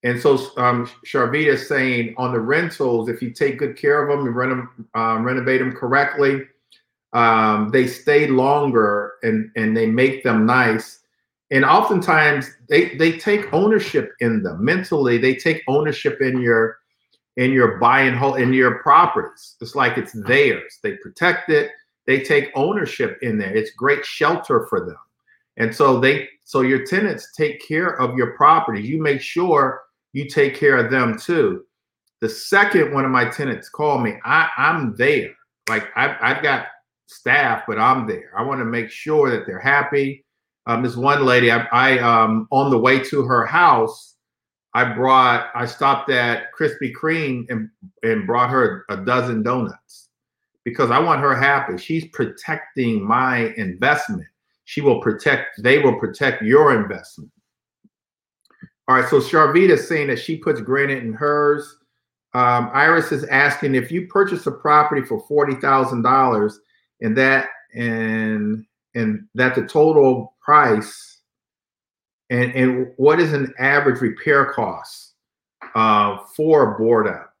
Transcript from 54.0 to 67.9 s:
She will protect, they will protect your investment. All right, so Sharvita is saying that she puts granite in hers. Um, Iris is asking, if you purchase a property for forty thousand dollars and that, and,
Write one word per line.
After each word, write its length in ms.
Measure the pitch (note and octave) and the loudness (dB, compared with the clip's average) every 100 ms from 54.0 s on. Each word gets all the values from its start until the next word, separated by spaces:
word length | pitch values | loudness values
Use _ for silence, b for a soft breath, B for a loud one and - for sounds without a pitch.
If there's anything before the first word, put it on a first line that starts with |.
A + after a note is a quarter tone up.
| - F#2 D#2 _ _ _ - | -2 -8 -10 _ _ _ -12
She 160 | - | 0
will 200 | C#3+ A2+ | 2 2
protect, 600 | A#2 G#2+ D3+ C3+ - - | 0 -2 -2 -2 -4 -4
they 160 | A2+ C#3+ | 2 4
will 180 | C#3+ A2+ | 4 2
protect 440 | G#2 - C#3 - | -6 -4 -4 -2
your 320 | G#2+ C3+ D3 | -2 2 2
investment. 580 | A#2+ G2 F#2+ - - - _ _ _ _ _ _ _ _ _ _ _ _ B B _ - | 2 -2 -8 -14 -20 -20 _ _ _ _ _ _ _ _ _ _ _ _ B B _ 0
All 80 | B2+ | 2
right, 140 | A#2 | 4
so 100 | C#3+ | 2
Sharvita 520 | B2+ D#3+ D3+ D#3+ F#3 | 2 4 4 6 4
is 160 | D3+ - | 4 2
saying 200 | D#3+ C#3 | -4 -2
that 120 | A#2+ | -6
she 180 | - D#3+ | -6 -6
puts 240 | - C3 | -4 -4
granite 420 | A2 C3+ C#3 C3+ | -2 -2 -2 -4
in 100 | A#2 | -8
hers. 640 | G#2+ D3 D3 D3 D3 - _ _ _ _ _ _ | -6 -2 0 0 0 -4 _ _ _ _ _ _
Um, 360 | B2 B2 B2 A#2 | 0 2 2 0
Iris 380 | C3+ D#3 E3+ D#3 | 2 4 2 0
is 120 | C#3+ C#3+ | -4 -2
asking, 500 | C3+ C#3+ - D3 C3 | 2 2 0 -2 -2
if 160 | B2 | -2
you 160 | E3 F3+ | -8 -2
purchase 400 | G3 F#3+ F3+ - | 0 0 -2 -6
a 40 | |
property 500 | - D3+ D3+ D3 C#3+ | -6 2 4 4 0
for 180 | C3 G#2+ - | -4 -8 -2
forty 280 | D3 C#3+ C3 | 0 0 -2
thousand 460 | C#3 C3+ B2 B2+ | 0 2 0 0
dollars 580 | A#2+ C3+ B2+ A2 G#2 - _ _ _ _ | 2 4 4 2 -2 -4 _ _ _ _
and 160 | A2+ A2+ | -2 2
that, 340 | C3 C3+ - - _ | 2 2 -2 -14 _
and, 920 | A#2 A#2+ | -8 -6